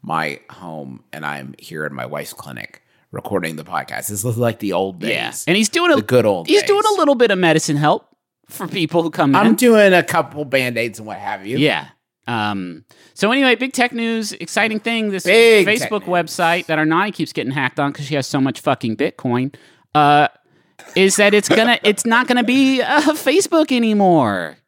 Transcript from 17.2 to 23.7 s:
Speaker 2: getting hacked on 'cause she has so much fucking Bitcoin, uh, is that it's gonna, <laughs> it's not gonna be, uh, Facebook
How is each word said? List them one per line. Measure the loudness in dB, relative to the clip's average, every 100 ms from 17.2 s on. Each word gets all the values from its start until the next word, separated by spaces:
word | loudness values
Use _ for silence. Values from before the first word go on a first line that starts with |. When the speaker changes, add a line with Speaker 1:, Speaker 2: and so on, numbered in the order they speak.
| -8
Speaker 2:
getting | -6 -6
hacked | -4 -4 -2
on | -4
'cause | -4 -6
she | -6
has | -2
so | -2
much | -2 -2
fucking | -4 -2 -4 -4
Bitcoin, | -4 -4 -4 -2 -2 -8 _ _ _ 2
uh, | 4 4 2 _ _ _ _ _ -6
is | 2 2 4
that | 4
it's | 2 2
gonna, | 2 2 2
<laughs> |
it's | 0 0 0
not | 0 2
gonna | 0
be, | 2 2 2 2
uh, | 2 2 2
Facebook | 0 2 2 2 0 2